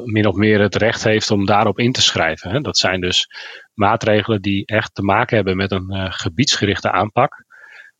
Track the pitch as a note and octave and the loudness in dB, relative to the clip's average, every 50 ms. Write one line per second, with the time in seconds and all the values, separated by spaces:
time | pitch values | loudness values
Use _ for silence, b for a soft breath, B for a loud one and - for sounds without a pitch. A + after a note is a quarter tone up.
0 | A#2+ B2 G#2+ G#2+ G#2 G#2+ F2+ F#2+ G#2+ G#2+ G#2+ G2+ G#2 G2+ - G2+ G#2 A2+ A2+ - | -8 -2 0 2 2 2 2 2 2 4 4 4 2 2 2 0 0 0 0 0
1 | - A2+ G#2+ G#2+ - - A2 G2+ G2 G2 G#2 G2+ A2 G#2+ G2 - B2 B2 B2+ - | 0 0 0 0 0 0 0 0 2 2 2 2 2 2 0 0 0 0 2 2
2 | - - - F#2+ E2+ D#2+ D#2+ - - F2+ G2+ C#3+ D3 F#2+ F#2 - - F#2+ F#2 F#2 | 0 0 2 0 0 0 -2 -4 -6 -4 -4 -4 -4 -2 -2 0 0 0 0 0
3 | F2+ F2+ F2+ - - B B B B B B B B B _ - G2+ G2+ A2+ A#2 | -2 -2 -2 -2 -4 B B B B B B B B B _ 0 2 2 2 2
4 | - A2 G#2+ G#2+ G2+ - A2+ G2+ F#2+ G2+ G2 G2 - - G#2 G#2+ G#2 - - - | 2 2 2 2 2 0 -2 -2 0 -2 -2 -2 -4 -2 -2 -2 -2 -2 -6 -4
5 | G2 G2 G2 A2 B2 - B2 G#2+ F#2+ F#2+ F#2 F#2+ G2 F#2+ G2 F#2+ F#2 F#2 G2 F#2+ | -2 0 2 0 0 2 0 0 2 0 0 -2 -2 -2 -2 -4 -6 -6 -6 -6
6 | F#2+ F#2+ - - - G2 E2 - G2 - - - G#2 G2+ F#2+ - - G#2 - - | -6 -6 -6 -6 -6 -4 -2 0 0 0 0 0 0 0 0 0 -2 0 0 0
7 | G#2 G#2+ - A#2+ C3 - - - - B B B B B B B B B B | 0 0 2 0 0 0 -2 -10 -20 B B B B B B B B B B